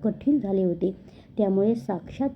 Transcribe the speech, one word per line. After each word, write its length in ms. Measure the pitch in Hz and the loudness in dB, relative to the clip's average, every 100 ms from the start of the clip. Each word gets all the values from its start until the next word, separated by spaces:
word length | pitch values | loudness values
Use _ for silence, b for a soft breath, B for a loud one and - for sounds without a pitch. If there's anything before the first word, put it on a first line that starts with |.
कठीण 340 | 220 208 269 294 | -4 -2 0 0
झाले 260 | 202 190 | 2 0
होते. 320 | 185 170 190 190 B B B - | 0 0 -2 -4 B B B -2
त्यामुळे 360 | 202 196 208 | 2 4 2
साक्षात 540 | 233 - 180 - - 269 | 0 -2 -6 -6 -4 -4